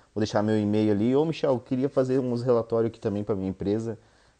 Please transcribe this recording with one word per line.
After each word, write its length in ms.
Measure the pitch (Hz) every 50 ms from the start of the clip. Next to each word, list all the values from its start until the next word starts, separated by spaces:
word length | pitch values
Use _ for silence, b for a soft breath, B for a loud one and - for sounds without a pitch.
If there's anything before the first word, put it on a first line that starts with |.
| b b b
vou 60 | 104
deixar 240 | 110 - - 107 107
meu 160 | 107 107 107
e-mail 320 | 104 104 107 107 107 107
ali. 240 | 104 98 110 123 131
Ô, 80 | 139 156
Michel, 340 | 165 151 - - 143 131 117
queria 260 | - - 135 127 135
fazer 320 | 135 - 135 131 127 127 135
uns 240 | 123 123 120 120 120
relatórios 460 | 131 120 113 110 - 117 113 113 117
aqui 100 | - -
também 240 | - 110 101 104 104
pra 120 | - 107
minha 120 | 95 95
empresa. 500 | 95 92 - 92 98 104 113 113 113 104 - b b b b b b b